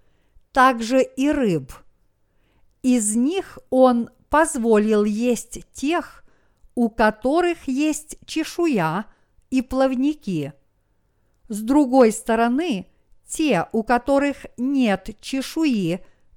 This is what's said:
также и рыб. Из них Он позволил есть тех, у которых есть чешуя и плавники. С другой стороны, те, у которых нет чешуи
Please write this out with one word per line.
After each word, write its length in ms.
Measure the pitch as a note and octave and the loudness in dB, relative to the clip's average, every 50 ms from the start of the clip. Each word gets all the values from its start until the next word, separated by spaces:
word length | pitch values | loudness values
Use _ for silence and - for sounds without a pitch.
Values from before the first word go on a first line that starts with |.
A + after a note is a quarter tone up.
| _ _ _ _ _ _ _ - _ _ | _ _ _ _ _ _ _ -20 _ _
также 500 | - A3+ B3+ C4 B3 A3+ A3+ A3 C4 C4 | 2 4 4 4 2 0 -2 0 2 2
и 280 | B3+ C4 - C4 C#4 D4 | 2 0 -2 -2 0 0
рыб. 420 | D#4 C#4+ B3 G3+ E3+ C#3+ C3 - - - _ - _ _ _ _ _ _ _ _ _ _ _ _ _ _ _ _ _ _ | 0 2 0 0 0 -2 -4 -8 -20 -20 _ -20 _ _ _ _ _ _ _ _ _ _ _ _ _ _ _ _ _ _
Из 320 | - B3+ B3 A#3+ G#3 G#3 G#3+ | 0 0 0 2 0 -2 -2
них 420 | A#3 B3+ D4+ F#4+ F#4+ - - - - _ - | 0 0 0 -2 -4 -6 -8 -16 -20 _ -2
Он 400 | B3+ C4 C4 B3+ A#3+ A#3 A#3 - _ _ _ - | 4 6 6 6 4 2 -2 -6 _ _ _ 0
позволил 760 | D4 D4+ E4 D#4 - B3 A3 A#3 A3 G#3 G#3 A3 G#3+ G#3 G#3 | 2 2 2 2 0 -2 2 2 2 4 4 2 2 2 0
есть 560 | G#3+ G#3 A3 A#3+ B3 A#3 G#3+ - - - - - _ | 0 -2 -2 -2 -2 -2 -2 -6 -14 -18 -18 -18 _
тех, 520 | - - C4 D4 F4 E4 - - - - - _ _ _ _ _ _ _ - - - | -12 -6 -4 -2 -2 -2 -4 -8 -18 -20 -20 _ _ _ _ _ _ _ -20 -10 -4
у 140 | - A#3 A3 | -2 -2 -2
которых 800 | - - A3 G#3+ G#3+ - - B3+ D4+ F4 F4+ F4 E4+ - - C4+ | 0 2 2 2 0 0 -2 0 0 0 0 0 -4 -4 -6 -6
есть 480 | B3+ C#4 D4+ D#4 D4 - - - - - - | -4 -2 -2 -2 -2 -6 -10 -18 -20 -20 -16
чешуя 800 | - - D#4 D4+ - - - E4+ D#4+ B3+ F#3+ D#3+ D#3+ D#3 G3 G#3+ - _ _ _ _ _ _ _ - | -8 -6 -6 -6 -6 -4 -2 -2 0 0 0 0 -2 -4 -4 -8 -10 _ _ _ _ _ _ _ -4
и 100 | C4 C4 | -4 -4
плавники. 920 | B3 - B3+ C4 C4+ C4+ C4 B3 C4+ D4 D4+ D4+ - G3+ F3 D3+ C#3 C#3 - _ _ _ _ _ _ _ _ _ _ _ _ _ _ _ _ _ _ - | -2 -2 0 0 0 0 0 -2 -2 -2 -4 -4 -8 -6 -6 -6 -6 -8 -12 _ _ _ _ _ _ _ _ _ _ _ _ _ _ _ _ _ _ -12
С 120 | G#3+ G#3 | -10 -8
другой 520 | A3 A3+ C#4 D4+ D4 A#3+ B3+ C4+ A#3+ A3 | -4 2 2 2 2 4 6 6 6 4
стороны, 760 | G#3 - - - A3+ A3+ A#3 A#3+ B3 C#4+ F4 E4+ A3 F#3 - _ _ _ _ _ - _ _ | 4 -2 -4 -2 0 0 0 0 0 -2 -2 -2 -4 -6 -6 _ _ _ _ _ -20 _ _
те, 400 | - - - D#4 D4 G#3 E3 - - | -14 -6 -2 0 0 0 0 -2 -2
у 100 | - A3+ | -4 -4
которых 640 | G#3+ - A#3+ - - C#4 C#4 C#4 C#4+ C#4+ C4 - - - - | -2 0 -2 -2 0 0 0 2 2 0 -4 -6 -14 -18 -10
нет 540 | - B3 C4+ C#4+ C4+ B3 G#3 F#3+ - - A3 G#3 _ | -6 -4 -2 0 0 2 0 0 -2 -4 -14 -18 _
чешуи 800 | - - C4 C4+ B3+ - - D#4 D#4+ C#4+ A#3+ G3+ F3+ D#3+ E3+ - - - _ _ _ _ _ | -12 -8 -8 -6 -8 -6 -4 -2 0 0 0 0 -2 -2 -4 -6 -10 -18 _ _ _ _ _